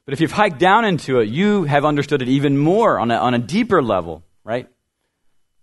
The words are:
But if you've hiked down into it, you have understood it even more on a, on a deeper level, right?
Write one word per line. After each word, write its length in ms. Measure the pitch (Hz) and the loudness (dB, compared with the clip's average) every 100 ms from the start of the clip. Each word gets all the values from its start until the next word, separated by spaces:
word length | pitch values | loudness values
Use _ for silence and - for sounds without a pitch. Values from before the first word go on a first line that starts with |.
But 80 | - | -10
if 60 | 139 | -4
you've 100 | 156 | -2
hiked 300 | - 208 131 | 0 0 2
down 240 | 180 208 | 2 4
into 340 | 220 165 - 127 | 2 -2 0 0
it, 100 | 107 | 0
you 360 | 135 208 208 | 0 0 0
have 200 | 147 143 | 2 2
understood 380 | 151 147 - 143 | 2 0 -2 -2
it 60 | 123 | 0
even 280 | 139 143 139 | 0 0 2
more 440 | 151 202 214 110 | 2 2 2 0
on 100 | 117 | 0
a, 60 | 113 | 0
on 180 | 120 | 0
a 40 | 120 | -2
deeper 440 | 113 196 240 185 | -2 -4 0 0
level, 400 | 120 95 85 78 _ _ | 2 -2 -4 -12 _ _
right? 240 | 104 120 - _ _ _ _ _ _ _ _ _ | -8 -8 -8 _ _ _ _ _ _ _ _ _